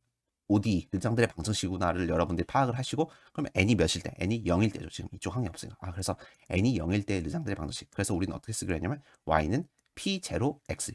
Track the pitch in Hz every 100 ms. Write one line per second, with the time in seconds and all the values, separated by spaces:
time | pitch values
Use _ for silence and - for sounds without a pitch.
0 | _ _ _ _ - 104 107 90 - 95
1 | 113 117 113 - 92 104 90 92 87 87
2 | 82 82 85 85 85 131 131 120 131 131
3 | 165 - _ - 143 - 98 101 80 85
4 | 78 - 92 117 95 87 110 - 80 -
5 | 90 92 98 127 101 - - - 92 90
6 | 95 - - _ - 90 120 107 82 104
7 | 101 95 78 165 131 95 76 - - -
8 | 98 87 95 - - 107 95 82 87 143
9 | - _ - 78 76 127 180 _ _ -
10 | - 190 - - 131 147 - - -